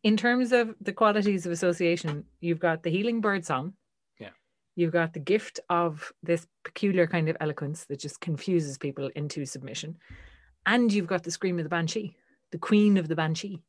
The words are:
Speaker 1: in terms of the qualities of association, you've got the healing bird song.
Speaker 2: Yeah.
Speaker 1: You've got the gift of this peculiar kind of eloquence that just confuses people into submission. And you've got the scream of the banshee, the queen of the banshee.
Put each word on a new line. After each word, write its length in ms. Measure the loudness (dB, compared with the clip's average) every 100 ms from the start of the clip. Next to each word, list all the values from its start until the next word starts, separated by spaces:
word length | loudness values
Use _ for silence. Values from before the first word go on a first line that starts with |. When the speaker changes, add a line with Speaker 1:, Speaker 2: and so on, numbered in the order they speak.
Speaker 1:
in 120 | 4 4
terms 340 | 4 2 4
of 240 | 4 2 -4
the 120 | -8
qualities 520 | 2 4 4 2 0 -2
of 60 |
association, 720 | 0 0 2 0 0 -2 -6 -10 _
you've 180 | -4 0
got 240 | 0 0
the 60 | -2
healing 320 | 0 0 0
bird 240 | 0 -2 -2
song. 280 | -4 -4 -12 _ _ _ _
Speaker 2:
Yeah. 100 | -20 _ _ _ _ -2
Speaker 1:
You've 180 | 0
got 180 | 2 0
the 60 | -4
gift 400 | 0 0 0 -16 -2
of 440 | 0 0 -4 -14 _
this 240 | -2 -2 -2 _
peculiar 420 | -18 -2 0 2 2
kind 220 | 2 0
of 80 | -2
eloquence 420 | -4 -4 -8 -8 -10
that 140 | -10
just 220 | -10 -10
confuses 560 | -6 -4 0 0 0 -6
people 320 | -8 -6 -8 -6
into 300 | -6 -6 -8
submission. 520 | -10 -12 -10 -10 -14 _ -20 -20 -20 _ _ 0
And 280 | 4 4
you've 140 | 2 2
got 160 | -2
the 80 | -2
scream 260 | -4 -2 -2
of 40 | -2
the 40 |
banshee, 460 | -2 0 -4 -6 _ _ _ _
the 60 | -10
queen 380 | 4 6 8 4
of 140 | 2
the 60 | 0
banshee. 460 | 0 -2 -6 -12